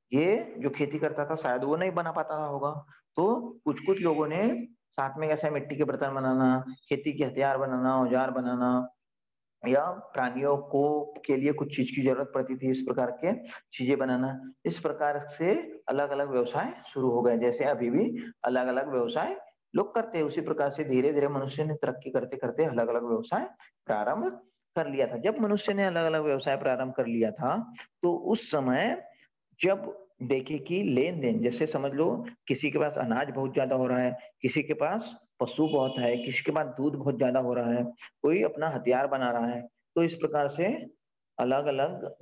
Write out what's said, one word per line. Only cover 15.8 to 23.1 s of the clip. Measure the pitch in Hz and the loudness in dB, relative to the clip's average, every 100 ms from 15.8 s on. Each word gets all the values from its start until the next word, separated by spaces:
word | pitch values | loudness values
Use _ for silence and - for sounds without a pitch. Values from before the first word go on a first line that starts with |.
| - | -4
अलग-अलग | 135 143 139 139 | 0 0 -2 0
व्यवसाय | 127 120 143 151 - - | 0 0 -2 -4 -8 -10
शुरू | 139 131 | -2 2
हो | 120 | 4
गए। | 120 117 | 4 4
जैसे | 120 120 | 2 2
अभी | 139 123 120 | 0 2 2
भी | 143 233 - - - | 2 2 -2 -10 -4
अलग-अलग | 120 127 127 127 143 | 0 0 0 -2 -2
व्यवसाय | 131 117 151 208 392 - _ _ - | 0 0 -2 -4 -6 -12 _ _ -2
लोग | 202 233 | 0 -2
करते | - 170 | -2 -2
हैं, | 147 | 0
उसी | 143 | -2
प्रकार | 151 156 143 | -4 0 -2
से | 139 | -2
धीरे-धीरे | 139 127 139 143 139 | 0 2 4 4 2
मनुष्य | 143 135 139 | 0 -4 -4
ने | 156 | -4
तरक्की | 151 139 123 135 | -2 -4 -4 -4
करते-करते | 131 120 131 120 120 156 | -4 -2 -4 -4 0 0
अलग-अलग | 120 113 120 | 2 0 0
व्यवसाय | 120 | 0